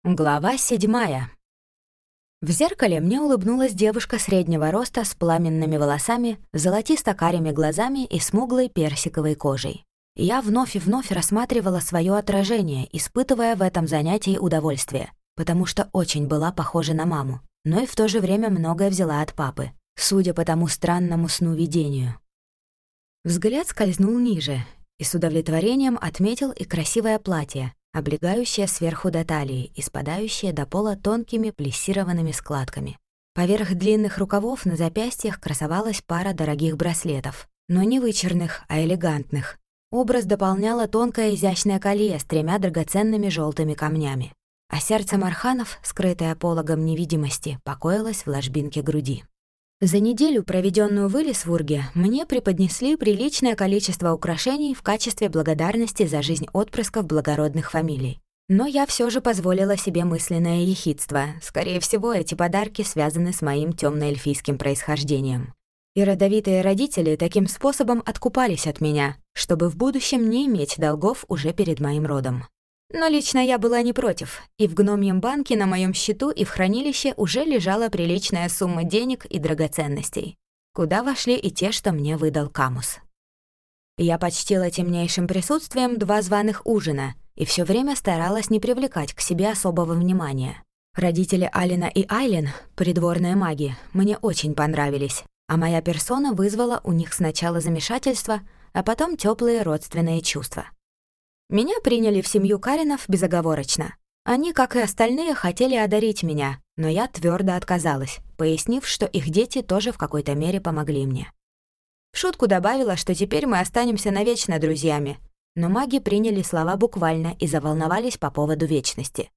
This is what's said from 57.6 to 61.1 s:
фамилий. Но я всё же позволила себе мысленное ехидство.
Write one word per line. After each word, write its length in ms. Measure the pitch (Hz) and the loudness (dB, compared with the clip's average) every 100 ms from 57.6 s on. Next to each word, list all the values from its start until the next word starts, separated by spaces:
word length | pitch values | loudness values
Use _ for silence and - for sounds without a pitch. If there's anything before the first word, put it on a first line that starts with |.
| - | -2
фамилий. 480 | 165 160 139 127 123 _ _ - | -2 -2 -2 -4 -6 _ _ 2
Но 200 | 190 277 | 4 4
я 180 | 277 277 | 2 2
всё 240 | - 240 | 2 0
же 120 | 247 | 2
позволила 560 | 254 196 180 185 196 196 | 0 0 2 2 2 0
себе 260 | - 170 | 0 0
мысленное 580 | 175 165 - 170 170 170 180 | 0 -2 -2 0 2 2 2
ехидство. 640 | 190 165 143 - | 2 -2 -2 -2